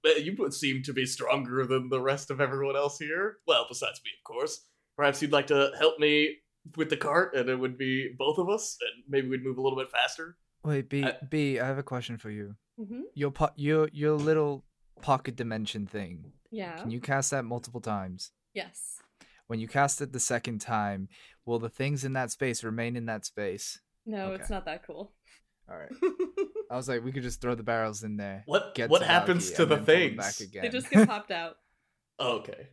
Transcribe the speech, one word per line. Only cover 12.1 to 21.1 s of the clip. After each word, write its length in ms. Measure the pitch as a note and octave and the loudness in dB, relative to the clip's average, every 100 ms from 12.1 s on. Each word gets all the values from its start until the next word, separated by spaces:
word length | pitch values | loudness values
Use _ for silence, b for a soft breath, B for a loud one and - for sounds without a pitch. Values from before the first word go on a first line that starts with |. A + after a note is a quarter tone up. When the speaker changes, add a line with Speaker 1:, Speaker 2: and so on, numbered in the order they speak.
| A#2+ | -10
Speaker 2:
for 140 | G#2+ | -8
you. 260 | G#2 G2+ G#2 _ - | -8 -10 -14 _ -14
Speaker 3:
Mm-hmm. 220 | G#3 A#3+ G4 | -12 -10 -10
Speaker 2:
Your 160 | - C#3+ | -4 -4
pa-, 220 | C#3 D3+ - | 0 -2 0
your, 320 | C#3+ D#3 D#3 | 2 4 2
your 200 | D3 D3 D3+ | 2 0 2
little 480 | D3 D#3 D3 C#3 - _ _ - | 4 4 2 -2 -10 _ _ -10
pocket 340 | - C3+ C3+ B2 | 0 2 0 -6
dimension 500 | A#2 A2 G#2+ A2+ G2+ | -4 -2 -4 -6 -6
thing. 460 | G#2+ F#2+ F2 - - _ | -6 -8 -10 -16 -20 _
Speaker 3:
Yeah. 260 | A3 F3+ E3 | -10 -8 -8
Speaker 2:
Can 120 | B2 | -6
you 100 | A#2 | -6
cast 300 | B2 C3+ C3+ | -2 0 0
that 120 | C#3 | -2
multiple 380 | A#2 A#2+ A#2+ A#2+ | -4 -6 -8 -10
times? 500 | A2 G#2 F#2+ F2+ - _ _ | -4 -4 -4 -10 -14 _ _
Speaker 3:
Yes. 400 | - F3+ - - - _ _ b b _ | -10 -10 -10 -12 -12 _ _ b b _
Speaker 2:
When 120 | A2+ | -6
you 80 | A2+ | -2
cast 320 | C#3 C#3+ - | 2 2 2
it 120 | C#3 | -4
the 60 | C3 | -4
second 420 | - A#2+ B2+ A2 | 0 0 -2 -6
time, 480 | - A2+ G#2 G2 F#2+ | -2 0 0 -2 -6